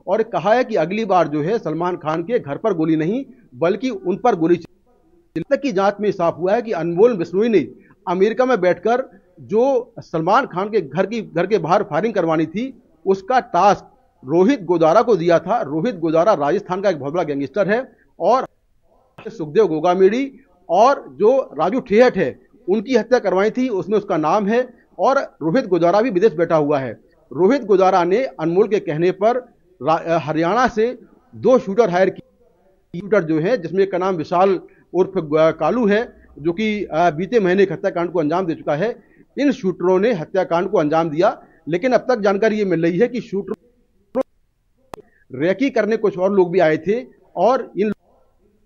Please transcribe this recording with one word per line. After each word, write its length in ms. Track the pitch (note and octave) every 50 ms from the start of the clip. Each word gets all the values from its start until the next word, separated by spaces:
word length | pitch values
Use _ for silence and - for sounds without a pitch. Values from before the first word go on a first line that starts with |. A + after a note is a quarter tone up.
| _
और 160 | - G3 A3 A3
कहा 300 | A#3 F#3 E3 D#3 G#3 A#3
है 100 | B3+ B3
कि 120 | B3+ A3
अगली 300 | F3 D#3 E3+ G3+ A3 A3
बार 220 | F#3+ G3 F3+ D#3+
जो 140 | D3 D3 D3+
है 180 | C#3+ F3+ A#3 -
सलमान 380 | E3 D#3+ D3+ D#3+ F3 F3+ F3+
खान 260 | - C#3+ D3+ D#3+ F3 E3
के 160 | G3 B3 A3
घर 180 | C#3+ C#3 C#3+
पर 160 | E3 - A3 F#3+
गोली 220 | D#3+ D#3+ D#3+ D#3+
नहीं 300 | D#3 D3+ F3+ A3+ C4+ C4+ - - _ _ _ B2
बल्कि 340 | B2 E3 F3+ G#3+ G3 B3+ C4
उन 280 | G#3+ - - F3+ G3+
पर 180 | G3 - B3 G#3
गोली 200 | E3 D#3+ E3+ F3
चली। 880 | - - - _ _ _ _ _ _ _ _ _ _ _ _ - D#3+ E3+ -
तक 120 | C#4 C4+
की 100 | C#4+ C4
जांच 240 | F3+ G3 G3 G#3 G3+ -
में 100 | G#3 G3+
साफ 260 | D#3+ F3 E3+ E3 -
हुआ 160 | D3 F3 F#3 G#3+
है 80 | A#3+
कि 100 | G#3+ A#3
अनमोल 460 | F3+ E3 D#3+ E3+ E3+ F3 A3+ B3 A#3
बिश्नोई 320 | E3 E3 - E3+ G3 A3+ A#3+
ने 180 | G#3+ E3 B2 - - - - _ _ _ _
अमेरिका 380 | F#3 F3 F#3 G3 A3+ - B3 B3+
में 160 | C4 B3 F#3+
बैठकर 600 | F3+ F3+ E3+ E3+ - A3 A#3+ - - - - - _ _ _ D#3+
जो 540 | B2+ A2+ F#3+ A3 B3+ C#4 C4+ A#3 - - _ C#3
सलमान 460 | - - - D#3+ D#3+ F3+ A3 C4+ C4
खान 240 | D#3+ D#3+ F3 G3+ G#3+
के 120 | A3 G#3
घर 240 | D#3+ C3 C#3+ F#3 F#3+
की, 160 | G3 A#3 A3+
घर 260 | F3 D#3+ D#3 E3+ F#3
के 100 | F#3 G#3+
बाहर 260 | F#3 D3+ D3+ F#3 G#3+ F#3+
फायरिंग 300 | - D3 D#3+ G3+ A#3 G3
करवानी 320 | F#3+ E3 E3 D#3 E3 D#3+
थी 380 | D#3 E3+ G#3+ B3+ C4+ - - _ _ _ _ -
उसका 340 | F#3+ G3 F#3+ - - B3+ B3
टास्क 500 | - - - E3+ F#3+ G#3 F3+ E3+ - - _ _ _ _ _ _ C3
रोहित 380 | B2+ D#3+ F3+ F#3+ A#3+ C#4+ A3 E3+
गोदारा 380 | D3 F3+ D#3+ D#3+ D#3 F#3 A3+
को 140 | A#3 A#3+ G#3
दिया 240 | E3 E3+ F3 E3 D#3+
था। 220 | E3+ F#3 A3+ A#3+
रोहित 340 | C#3 C3 D3+ D#3+ F3+ B3 G3
गोदारा 380 | E3 E3 D#3+ D#3+ D#3+ F3 G#3+ G3+
राजस्थान 480 | C#3+ C#3+ C#3+ F3 G3+ G3 - F3+ G3
का 80 | G3 G3+
एक 100 | E3+ C#3
बहुत 140 | C3 C#3+ D#3
बड़ा 100 | F3+ E3
gangster 460 | D3+ C#3 C#3 C#3 C3 - G#3 F#3+ F3+
है 260 | G#3+ B3 C4 - _ _ _ _ _ -
और 280 | E3 G3 A#3+ C4 - - _ _ _ _ _ _ _ _ _ _ _ _ _ - -
सुखदेव 400 | G#3+ - - D#3+ D3 D3 A3 G#3
गोगामेड़ी 720 | E3 D#3 D3+ E3 F3+ F3 F#3+ F#3+ F#3+ A3 B3+ C#4 C4+ - - _ _ _ _ _ -
और 460 | E3 G3 A#3 C#4 C#4 C#4 - D3 B2+ C3+
जो 360 | G#3 A3+ C4+ C4 - - - C#3+
राजू 200 | D#3+ F#3 A#3+ B3+
ठेहट 360 | - - G3+ A3+ B3+ B3 -
है 240 | F#3+ D3+ B2 - - _ _ _ _ _ F3
उनकी 260 | G3+ A3+ G3 C4 B3+
हत्या 240 | G#3+ G#3+ A#3 B3 A#3+
करवाई 320 | G#3+ F#3 F3+ F#3+ G3+ A3
थी, 180 | - B3+ B3+ C4
उसमें 280 | G#3 F3+ D#3+ F#3 A3
उसका 200 | G3 G3+ - F3+
नाम 300 | D#3+ D3+ D#3 F#3 G#3+ G3+
है। 360 | G3+ A3+ B3 B3 A#3+ - _ _ _ _ E3
और 200 | F#3+ B3 C4+ C#4 - - - -
रोहित 260 | C#3+ E3 E3 C4 -
गोदारा 340 | F#3 F3+ E3 E3+ E3+ F#3+ G#3+
भी 80 | A#3 C4
विदेश 240 | F#3 F3 G#3+ A3+ D3+
बैठा 220 | E3 E3 D#3+ E3+
हुआ 240 | D#3 D3 C#3+ D3+ C3+
है। 120 | C3 A#2 G#2+ - _ _ _ _ _ - -
रोहित 300 | D3 F#3 G#3 C#4 C4 A#3
गोदारा 400 | G3+ G3 F#3 F#3+ F#3 F#3 F3+ E3+
ने 220 | F3 F#3+ B3 -
अनमोल 420 | - - - D#3+ E3 E3+ F#3+ A3+
के 120 | G3 G#3+ G3
कहने 320 | - E3+ D3 D#3 E3+ F#3
पर 440 | - - G3+ A#3 B3 B3 B3 - _ _ _ _ _ - B2
रा-, 180 | D3+ E3 E3
अ, 160 | - E3 E3+
हरियाणा 500 | D#3+ C3 D3+ D#3 D#3+ E3 E3+ G#3+ B3 B3+
से 320 | A#3 - G#3+ A3 B3 B3+ - - - _ _ _ _ -
दो 240 | A2 A2+ B3 C4 E3+
शूटर 300 | F3 F#3+ G3 A#3+ A#3 F3+
हायर 200 | E3+ F#3 G3 F#3
किए, 920 | - - - _ _ _ _ _ _ _ _ _ _ _ _ _ - E3+
शूटर 220 | G3+ F3+ G#3+ G3+ E3
जो 160 | D#3 D#3+ D3+
है 180 | D#3+ G3+ F3
जिसमें 260 | E3 D#3+ D3 E3+ F#3+ G3
एक 80 | G3
का 60 | F#3+
नाम 180 | F3 F#3 G3 F#3+
विशाल 440 | D#3+ C#3+ - F3+ F3 G3 G3+ F#3 E3 - - _ _ _ _ -
उर्फ 180 | F3 F#3 F#3 -
ग-, 400 | F3+ D#3+ C#3+ D#3 D#3 D#3+ D#3+ D#3 -
कालू 280 | D#3 D#3 G#3+ B3+ A#3
है 400 | G3 G3+ G#3+ A#3+ - - - - _ _ C#3+
जो 140 | C#3+ E3+ E3+
कि, 300 | F#3 A3 G#3+ G#3 G#3 -
अ, 260 | - D3+ D#3+ F3 F3
बीते 300 | D3+ D#3 F#3+ - B3 A3+
महीने 240 | F#3 F3 F#3 G3+ F#3+
एक 80 | F#3+
हत्याकांड 400 | D#3+ - G3 F#3+ F3 E3+ E3+ E3
को 80 | E3+ E3+
अंजाम 260 | D3+ D3 E3 F#3 F#3+
दे 100 | D#3+ D3
चुका 200 | B2 - E3 D3
है। 280 | D3+ G3+ A#3+ - - _ _ _ _ _ _ - A3+
इन 120 | C#4+ C#4+
शूटरों 480 | - - F#3+ F#3 E3 - F3 F#3 F#3 F#3
ने 140 | G3+ B3+ A3
हत्याकांड 560 | D#3+ D3+ - - F#3 F3 - E3+ E3+ F#3+ F#3+
को 80 | G#3
अंजाम 320 | F3+ D3+ D3 D#3 D#3+ E3 E3
दिया, 340 | C#3+ D#3+ F#3+ A#3 - - - - _ _ _
लेकिन 240 | D3 E3+ F#3 C4 B3+
अब 80 | A#3+ G#3
तक 200 | - B3+ B3+ G#3+
जानकारी 380 | G3 G3+ G3+ G3+ A3 G#3+ G#3+
ये 80 | G#3+ G3+
मिल 160 | F#3 E3+ D#3+
रही 180 | E3 E3+ E3+ E3
है 80 | A#3+
कि 140 | A#3+ B3 A3
शूटर 320 | - - F3+ G3+ G3 F#3+ A3 - _ _ _ _ _ _ _ _ _ _ - C4 - _ _ _ _ _ _ _ _ _ _ _ _ _ - - - _ _ _ _ - B2
रेकी 340 | B2 D#3 F3+ G3 - C4+ C4+
करने 280 | C4+ A3+ G#3 G#3 A3+
कुछ 200 | G#3+ A3 F#3+ -
और 160 | F3+ F#3 G3+ G3+
लोग 180 | F#3+ F3 E3+
भी 80 | F3 F#3
आए 180 | E3 D#3 D#3
थे 280 | D#3 D#3+ F#3 A3 B3 B3+ - _ _ _ _ -
और 360 | F3 F#3 A3+ C4 B3 G3+ - - E3+
इन 80 | G#3 G#3+ - - _ _ _ _ _ _ _ _ _ _ _ _ _